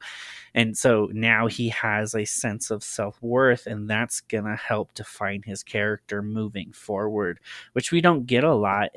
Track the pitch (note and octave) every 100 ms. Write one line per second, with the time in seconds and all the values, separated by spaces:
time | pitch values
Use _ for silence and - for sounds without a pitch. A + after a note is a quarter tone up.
0 | - - - - - B2 A2+ G#2+ C3 A2
1 | G#2 G#2+ A2+ A2 A2+ - A#2 - A2+ G#2
2 | G#2+ A2 G#2 - A#2+ G#2+ - G#2+ - -
3 | G2+ - A#2 B2 C3 A#2+ - G#2+ G#2 G#2+
4 | A#2+ - - A2 G#2 G#2+ - G#2+ G2+ -
5 | G#2+ - G2 G2+ G2+ G2 - A2 G#2 G#2
6 | - G#2 G#2 A2 G#2+ G2+ F2 - - G2
7 | G#2+ G#2+ F#2 F2 - - - B2+ - E3+
8 | F3 D#3+ B2 A#2+ D3+ B2 G#2 G2 G#2